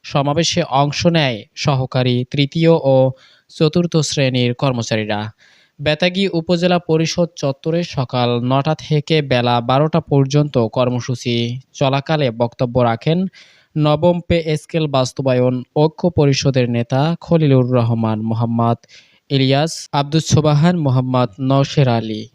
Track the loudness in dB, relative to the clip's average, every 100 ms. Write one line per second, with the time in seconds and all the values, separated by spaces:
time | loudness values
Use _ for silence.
0 | -2 -2 0 -2 -2 -2 0 0 0 0
1 | 0 2 0 -4 -12 -6 -2 -2 -2 -2
2 | 0 0 -2 -2 -2 2 4 4 4 4
3 | 2 -2 _ _ _ -2 0 0 0 -2
4 | -2 0 0 2 0 0 -2 -2 -2 -4
5 | -2 -4 -6 _ _ _ _ -6 -4 0
6 | -2 0 -2 -2 -2 0 2 0 0 0
7 | 0 -2 -4 -2 -6 -4 -4 -4 -4 -6
8 | -4 -2 0 0 0 0 0 -4 -2 -2
9 | 0 -2 0 0 2 0 2 0 2 0
10 | 0 0 2 0 0 0 0 0 -2 -2
11 | -6 -6 -2 -2 -2 -6 _ -4 0 0
12 | -2 -2 -2 -2 -4 -2 -2 0 0 0
13 | 0 0 -2 -8 -20 _ _ -2 0 2
14 | 2 0 0 -2 0 -4 -4 -4 -2 -2
15 | -2 -2 0 2 2 -2 -4 0 0 0
16 | -2 2 2 2 0 0 0 -2 -2 -2
17 | -2 -4 0 2 4 4 4 2 2 0
18 | 0 -2 -2 -2 -2 0 0 -2 -6 -20
19 | _ _ _ 0 2 2 0 -6 -4 -4
20 | 0 -2 2 2 4 4 2 2 0 0
21 | 0 0 -2 -2 0 0 2 2 2 2
22 | -2 -8 -12